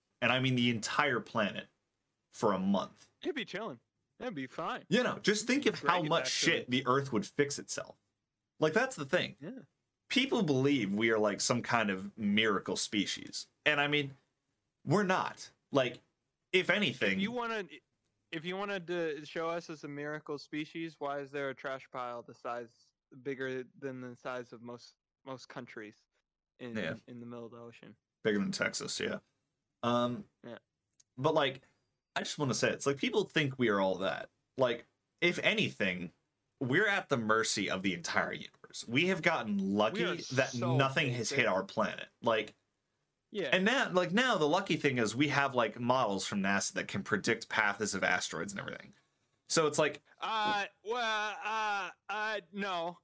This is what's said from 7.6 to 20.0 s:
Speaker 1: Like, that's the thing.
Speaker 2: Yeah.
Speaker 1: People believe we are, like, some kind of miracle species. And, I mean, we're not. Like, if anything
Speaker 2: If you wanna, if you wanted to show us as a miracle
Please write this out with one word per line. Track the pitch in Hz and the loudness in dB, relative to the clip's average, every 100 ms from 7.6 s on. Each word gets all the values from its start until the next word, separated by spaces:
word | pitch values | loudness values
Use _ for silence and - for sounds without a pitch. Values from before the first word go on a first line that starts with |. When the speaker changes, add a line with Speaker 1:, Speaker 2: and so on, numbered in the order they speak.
| - - - - _ _ _ _ _ - | -8 -8 -10 -16 _ _ _ _ _ 0
Speaker 1:
Like, | 240 | 2
that's | 226 262 185 | 2 0 -4
the | |
thing. | 139 175 - - | 0 0 0 -8
Speaker 2:
Yeah. | 156 262 - _ _ _ - | -14 -14 -18 _ _ _ -2
Speaker 1:
People | 247 269 240 | 0 2 2
believe | 156 131 139 139 98 | 4 4 4 2 2
we | 101 113 | 2 4
are, | 110 | 4
like, | 104 98 | 2 2
some | - 120 | 2 0
kind | - 117 104 | 2 2 2
of | 95 101 - | 0 -6 -2
miracle | 104 104 110 92 - 87 | 2 4 4 2 0 -4
species. | - 104 87 - - - - _ 151 | -2 0 0 -4 -8 -12 -12 _ 0
And, | 147 | 2
I | 143 | 2
mean, | 147 139 - _ _ _ _ _ _ 139 | 2 -2 -8 _ _ _ _ _ _ 0
we're | 190 | 2
not. | 185 180 - - - _ - | 4 2 0 -6 -18 _ 0
Like, | 135 123 - _ _ _ _ - | 2 2 -4 _ _ _ _ 0
if | 185 170 | 2 4
anything | 196 165 - 202 190 | 2 2 2 2 2
Speaker 2:
If | |
you | 208 | 0
wanna, | 240 233 220 180 147 _ _ _ _ - | -2 -4 -4 -8 -14 _ _ _ _ -12
if | 165 | -8
you | 170 190 | -6 -4
wanted | 202 196 165 | -4 -4 -2
to | 175 165 151 151 | -2 -2 -4 -6
show | 170 165 | -4 -2
us | 170 170 | -2 -6
as | 156 | -12
a | 147 | -10
miracle | 143 | -8